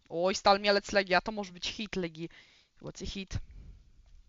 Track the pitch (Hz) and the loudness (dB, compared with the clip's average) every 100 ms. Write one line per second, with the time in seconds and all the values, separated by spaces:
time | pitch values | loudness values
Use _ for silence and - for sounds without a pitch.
0 | _ 165 180 - - 196 208 202 - 202 | _ -2 0 2 4 4 6 2 4 0
1 | 196 180 226 214 196 175 - - 208 190 | 4 2 2 -6 -8 -8 -8 -8 -6 -4
2 | 170 160 165 - _ _ _ _ - - | -4 -6 -10 -12 _ _ _ _ -16 -10
3 | - - 190 - - - - - - - | -8 -8 -6 -6 -8 -14 -18 -20 -20 -20
4 | - - | -20 -20